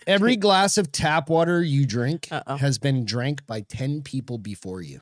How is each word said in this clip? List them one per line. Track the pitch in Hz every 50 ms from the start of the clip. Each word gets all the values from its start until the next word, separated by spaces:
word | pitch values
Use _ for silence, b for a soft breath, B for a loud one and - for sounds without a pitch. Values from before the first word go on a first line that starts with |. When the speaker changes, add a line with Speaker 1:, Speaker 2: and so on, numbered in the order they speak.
| -
Speaker 1:
every | 170 196 196 208 240 254
glass | 208 202 202 190 190 196 196 - 214
of | 180 139
tap | - - 165 151 156 165 139 156
water | 165 165 165 170 175 170
you | 175 156 139 139 139
drink | 120 104 123 120 135 165 165 - -
Speaker 2:
Uh-oh. | 165 139 - - 135
Speaker 1:
has | 135 143 139 127 -
been | - 143 135 127 117
drank | 104 113 123 123 143 147 139 -
by | - 110 110
ten | 98 - - 110 131 139 147 151
people | 139 - - 135 117 - 120 110
before | 98 104 98 - - 95 92 92
you. | 85 73 67 -